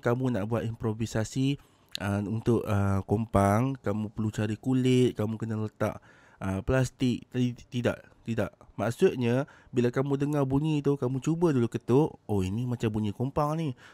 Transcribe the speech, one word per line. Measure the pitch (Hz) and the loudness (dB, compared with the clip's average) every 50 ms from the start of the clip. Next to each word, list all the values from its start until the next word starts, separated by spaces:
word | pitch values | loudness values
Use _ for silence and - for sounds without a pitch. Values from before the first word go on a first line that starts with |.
| - | 0
kamu | 120 120 131 131 127 120 | 0 0 0 0 -2 -2
nak | 95 101 110 | -2 -2 -2
buat | 117 110 - | -2 -2 -2
improvisasi, | 117 113 - - 110 107 113 113 - - 110 110 - - 135 135 135 139 - - _ _ _ _ _ - - 95 | -4 -6 -4 -4 -4 -2 -2 -4 -4 -2 -4 -4 -2 -2 0 0 0 0 -4 -8 _ _ _ _ _ -10 -6 -2
uh, | 101 101 101 104 | -2 -2 -2 -2
untuk, | 92 110 113 - 120 113 104 - | -2 -4 -2 0 2 2 2 2
uh, | - 104 101 98 98 98 95 - | 0 0 0 2 2 0 0 0
kompang, | - 101 110 113 - - 98 98 98 101 110 127 135 135 127 | 0 -2 -2 -2 0 2 4 4 6 4 4 2 0 -2 -4
kamu | - 104 101 107 107 101 | -4 -4 -4 -4 -4 -6
perlu | - - 107 | -6 -4 -4
cari | 107 - - 107 107 107 - | -4 -2 -2 -4 -4 -4 -4
kulit, | - 127 131 127 127 127 127 127 123 113 - | -2 0 0 2 4 4 4 6 4 4 2
kamu | - 107 110 110 104 | 0 -4 -4 -2 -6
kena | 113 110 107 | -6 -4 -4
letak, | 107 107 107 _ - 110 101 - - _ - - - - - _ - - | -4 -4 -6 _ -4 -4 -4 -4 -6 _ -20 -20 -20 -20 -20 _ -10 -6
uh, | 95 95 95 | -4 -4 -4
plastik. | - - 131 131 127 - - - 131 123 110 - - _ | -2 0 2 2 2 0 -2 -2 0 0 0 0 -4 _
Ti-, | - 123 123 123 120 - - - | -2 0 0 0 -2 -6 -14 -8
tidak, | - 123 117 107 - - - - - _ - | -8 -2 0 0 -2 -2 -8 -20 -20 _ -8
tidak. | 113 113 107 98 - - _ - - - - | -6 -2 -2 -2 -4 -6 _ -20 -18 -6 -4
Maksudnya, | 104 117 123 - 185 190 - 131 120 117 120 131 147 - - - - - - | -2 -2 0 2 2 2 2 2 0 0 2 0 -2 -4 -10 -20 -18 -4 -2
bila | 123 120 123 | 0 0 2
kamu | - 139 135 143 139 | 0 0 -2 0 0
dengar | 139 143 143 151 143 139 | -2 0 0 0 0 0
bunyi | 131 131 143 156 160 156 147 | 2 0 0 0 0 0 0
tu, | 143 143 143 | 2 0 0
kamu | - - 131 135 131 | 0 -2 -2 -2 -2
cuba | - 147 165 165 175 165 | -2 -2 0 2 2 2
dulu | 139 123 117 | 4 4 2
ketuk, | 113 - 117 - - 120 139 160 - - - _ | 2 -2 -4 0 4 4 4 4 2 -2 -10 _
"Oh, | - 104 98 | -2 0 0
ini | 92 92 98 117 127 | 0 0 -2 -2 -2
macam | 123 120 - 120 | -4 -4 -2 -2
bunyi | 110 107 107 107 104 | -2 0 0 -2 -4
kompang | 98 - 123 139 - 160 147 147 156 165 | -4 -4 -4 -4 -2 -2 -2 0 -2 -2
ni." | 165 143 120 - - - | -4 -4 -6 -8 -14 -20